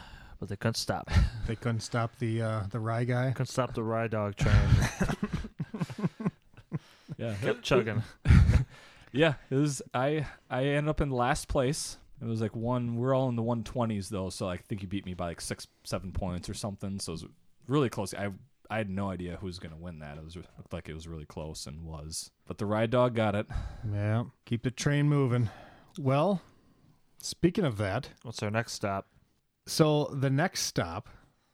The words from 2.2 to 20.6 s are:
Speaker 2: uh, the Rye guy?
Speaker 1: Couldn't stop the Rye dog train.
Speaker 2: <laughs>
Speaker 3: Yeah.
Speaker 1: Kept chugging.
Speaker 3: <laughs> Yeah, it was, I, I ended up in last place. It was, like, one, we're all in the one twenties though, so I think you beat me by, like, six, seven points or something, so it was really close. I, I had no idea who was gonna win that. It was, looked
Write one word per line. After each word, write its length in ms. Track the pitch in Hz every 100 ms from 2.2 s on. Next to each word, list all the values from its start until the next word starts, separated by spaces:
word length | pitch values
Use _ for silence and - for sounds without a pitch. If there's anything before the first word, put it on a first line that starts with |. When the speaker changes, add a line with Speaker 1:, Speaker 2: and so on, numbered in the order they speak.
| 117 113
Speaker 2:
uh, 240 | 113 110 98
the 80 | 120
Rye 260 | 110 113
guy? 280 | 123 123 131
Speaker 1:
Couldn't 140 | 120 127
stop 280 | - 120
the 80 | 120
Rye 240 | 110 113 117
dog 300 | 110 104 98
train. 180 | 113
Speaker 2:
<laughs> 880 | - - - - - - - 208 - - - 156 208 165 - 208 - 220 - _ - - 156 - - - 156
Speaker 3:
Yeah. 120 | 117 101
Speaker 1:
Kept 200 | 120 240
chugging. 400 | - 135 110 104 - -
Speaker 3:
<laughs> 180 | - - - - 127 - - - -
Yeah, 200 | 123 160 135 -
it 60 | 135
was, 260 | 147 131 -
I, 340 | 123 135 156 131 - -
I 160 | 127
ended 240 | 139 143 147
up 140 | 151
in 80 | 147
last 360 | 127 120 147 -
place. 520 | 147 127 156 - - - -
It 20 |
was, 160 | 117 113
like, 160 | 110 117
one, 400 | 117 123 120 117
we're 180 | 127
all 140 | 131 131
in 80 | 117
the 60 |
one 200 | 113 117
twenties 460 | 107 131 113 104 92
though, 220 | 104 92
so 180 | - 95
I 80 | 90
think 240 | - 104
you 80 | 95
beat 160 | 101
me 80 | 92
by, 140 | 87 87
like, 160 | 80
six, 240 | - 107 - _
seven 280 | - 98 90
points 360 | - 92 90 -
or 60 |
something, 440 | 101 107 98 101 98
so 140 | -
it 40 | 80
was 80 | - - - _ -
really 220 | 143 123
close. 240 | - 95
I, 160 | - 101 95 - _ -
I 80 | 107
had 100 | 104
no 220 | 95 98
idea 260 | 90 90 85
who 60 |
was 140 | 92 87
gonna 180 | 85 80
win 220 | 87 80
that. 180 | 76 76
It 80 |
was, 100 | 78 87
looked 360 | 78 -